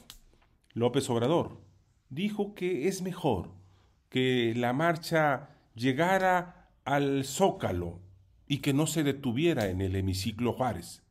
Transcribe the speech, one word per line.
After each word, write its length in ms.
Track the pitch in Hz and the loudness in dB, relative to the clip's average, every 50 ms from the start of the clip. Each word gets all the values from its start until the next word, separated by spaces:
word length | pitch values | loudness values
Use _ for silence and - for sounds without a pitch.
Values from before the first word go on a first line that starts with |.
| - - - - - - _ _ _ _ _ _ _ _ - | -20 -20 -20 -20 -20 -20 _ _ _ _ _ _ _ _ -2
López 360 | 110 117 120 123 139 135 - | 0 0 2 2 2 0 2
Obrador 520 | 120 117 117 127 165 165 120 101 - - - - _ _ _ _ _ _ _ - | 2 2 2 4 2 2 0 0 -6 -14 -20 -20 _ _ _ _ _ _ _ -12
dijo 440 | 127 139 190 208 208 - 202 202 - | -6 -4 -4 -2 -2 -2 -4 -4 -4
que 340 | - 180 180 185 131 131 190 | -6 -4 -4 -2 0 0 -2
es 140 | 190 165 | -2 -2
mejor 500 | 180 190 175 - - 151 113 90 - - - - - - _ _ _ _ _ _ _ _ | -4 -6 -6 -2 0 0 0 0 -2 -6 -12 -20 -20 -20 _ _ _ _ _ _ _ _
que 440 | - 131 131 127 127 123 117 113 113 | -2 -2 0 2 2 2 2 0 0
la 160 | 123 120 120 123 | 0 0 0 0
marcha 760 | 139 160 170 170 156 - - 165 160 156 147 139 127 - - - _ _ _ - | 0 0 0 0 -2 -2 -2 0 2 2 2 2 0 -4 -10 -20 _ _ _ -8
llegara 960 | 113 117 135 131 135 170 180 190 190 185 185 180 180 170 175 - - - _ _ _ - | -2 0 0 2 2 2 2 2 4 4 4 2 2 0 -2 -10 -20 -20 _ _ _ -4
al 400 | - 139 143 143 139 139 139 135 | 0 0 2 2 2 0 0 -2
Zócalo 760 | - - - 190 190 - - - 104 92 90 87 85 85 87 - - - - _ _ _ _ _ - | -2 0 2 2 2 2 2 -2 -2 -2 -2 -4 -6 -8 -12 -16 -20 -20 -20 _ _ _ _ _ -4
y 120 | 143 135 | -4 -2
que 140 | - 147 135 | 0 2 2
no 140 | 139 156 151 | 2 2 2
se 160 | - 165 151 | 0 0 0
detuviera 640 | 139 139 139 139 131 110 123 160 170 160 127 107 95 | 0 0 0 -2 -2 0 2 2 2 2 2 2 0
en 140 | 90 90 | 0 0
el 140 | 98 95 92 | 0 0 0
hemiciclo 580 | 95 95 95 92 92 95 120 104 101 120 117 104 | 0 0 0 0 -2 -2 -4 -2 0 0 0 0
Juárez 500 | - 127 123 101 87 85 - - - _ _ | 0 0 -2 -2 -4 -8 -12 -16 -20 _ _